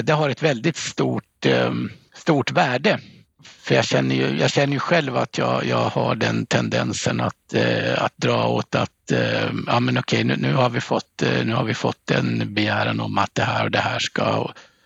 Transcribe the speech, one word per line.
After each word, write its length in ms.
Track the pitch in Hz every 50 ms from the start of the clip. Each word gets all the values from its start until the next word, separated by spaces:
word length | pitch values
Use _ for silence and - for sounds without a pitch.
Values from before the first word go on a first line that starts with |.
| 117
det 100 | 156 151
har 160 | 151 151 139
ett 140 | 117 - 147
väldigt 340 | 156 131 110 139 170 -
stort, 680 | - - - - - 139 127 123 110 - _ _ - -
eh, 260 | 139 127 - 85 60 117 - - - - - _ _ -
stort 360 | - - 170 156 135 117 -
värde. 480 | 131 175 170 131 123 131 151 214 147 - - - - - - _ _ _ -
För 320 | - - - - - 139
jag 100 | 127 120
känner 300 | - - 131 131 131 131
ju, 240 | 131 135 135 135 139
jag 120 | 139 143
känner 220 | - 156 143 139 143
ju 60 | 127
själv 380 | - - 170 165 147 135 123
att 200 | 123 123 - -
jag, 280 | - 123 120 123 131 -
jag 240 | 123 123 120 120 -
har 260 | - 139 123 123 123
den 300 | 113 113 113 113 113 117
tendensen 760 | - - 120 117 110 113 120 123 117 - - - - 120 120
att, 320 | 120 110 - _ _ - -
eh, 500 | 120 117 120 117 113 113 117 - - -
att 100 | 110 _
dra 300 | - - 123 120 117 117
åt 280 | 117 117 113 - - -
att, 360 | 123 - - _ _ _ -
eh, 380 | - 120 - 113 113 110 110 107 - - -
ja, 120 | - - 120
men 180 | 123 127 123
okej, 260 | 127 - - 123 113 113
nu, 120 | 123 131
nu 160 | - 131 135 143
har 160 | 135 123 120
vi 120 | 120 120
fått, 400 | - - 123 107 - _ _ - 135
eh, 220 | 127 127 127 120
nu 80 | 113 113
har 100 | 127 120
vi 100 | 110 117
fått 380 | - - 120 - _ - -
en 420 | - 135 127 120 117 113 113 107 104
begäran 460 | 107 107 107 104 104 107 107 110 113
om 180 | 110 107 101
att 180 | 101 101 - -
det 80 | 123 123
här 200 | 117 113 107 107
och 60 | 104
det 80 | 101 104
här 200 | 101 - - -
ska 520 | - - - - 110 107 110 110 117 - - - - - _ _ _